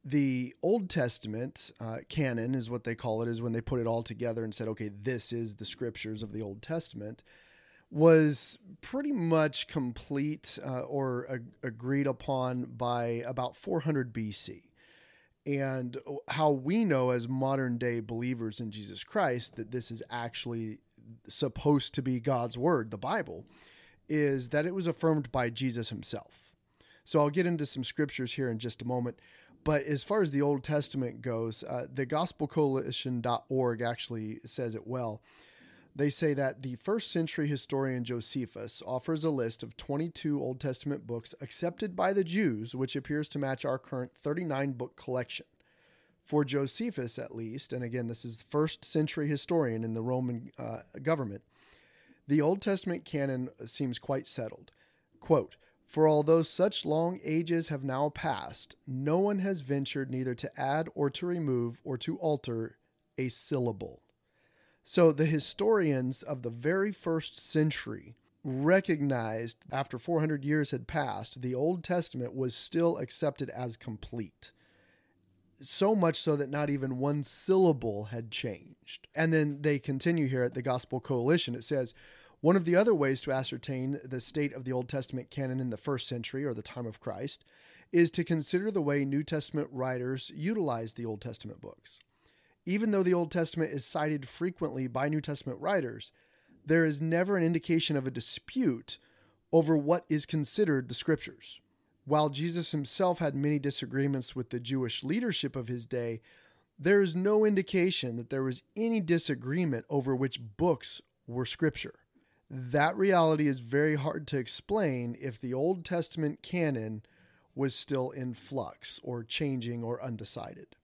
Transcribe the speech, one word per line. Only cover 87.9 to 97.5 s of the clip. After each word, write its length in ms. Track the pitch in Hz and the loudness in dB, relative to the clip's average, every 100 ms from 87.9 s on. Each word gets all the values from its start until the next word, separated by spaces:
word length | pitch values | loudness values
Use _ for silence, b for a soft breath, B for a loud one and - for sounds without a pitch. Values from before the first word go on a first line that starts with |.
is 180 | 170 170 | 4 4
to 120 | - | 4
consider 460 | 170 165 143 180 208 | 0 0 0 0 0
the 100 | 196 | 0
way 240 | 143 143 | 2 2
New 200 | 139 139 | 2 0
Testament 440 | 151 156 - 151 - | 0 -4 -2 -4 -4
writers 600 | 135 127 127 123 131 - | -4 -2 -2 -2 -4 -6
utilize 600 | 151 165 220 156 117 113 | -4 -2 0 0 -2 -4
the 100 | - | -6
Old 160 | 117 104 | -6 -6
Testament 400 | 120 113 107 95 | -8 -10 -12 -12
books. 380 | 101 - - - _ b b b b b | -16 -16 -20 -20 _ b b b b b
Even 260 | - 202 220 | -2 2 4
though 120 | 202 | 4
the 120 | 180 | 4
Old 180 | 180 165 | 4 2
Testament 400 | 180 160 170 156 | 0 0 0 0
is 120 | 143 | 0
cited 440 | - 156 151 151 131 | -4 -2 0 -2 -4
frequently 580 | - 180 - 160 131 127 | -4 -4 -2 -4 -2 -4
by 220 | 123 143 | 0 0
New 140 | 156 | 0
Testament 360 | 147 143 - 123 | -2 -6 -6 -4
writers, 540 | 160 196 131 110 - b b b b b 143 | 2 2 0 -6 -14 b b b b b 4
there 180 | 165 | 6
is 160 | 160 143 | 6 2
never 360 | 160 170 185 196 | 2 2 4 4
an 60 | |
indication 540 | 165 | 4